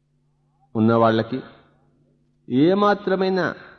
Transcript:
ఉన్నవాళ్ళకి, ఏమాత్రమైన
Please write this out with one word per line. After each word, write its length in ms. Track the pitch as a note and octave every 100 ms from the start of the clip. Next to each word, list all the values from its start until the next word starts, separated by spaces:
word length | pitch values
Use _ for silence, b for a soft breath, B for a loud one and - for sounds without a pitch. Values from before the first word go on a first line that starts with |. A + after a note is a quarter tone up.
| _ _ _ _ _ _ _
ఉన్నవాళ్ళకి, 640 | A2+ A2 A#2 A2+ A2+ A2 C3 - - _ _ _ _ _ _ _ _ - B2+ D#3+
ఏమాత్రమైన 720 | G3 G#3 G3+ F#3+ F#3 F#3+ F#3+ D3 - -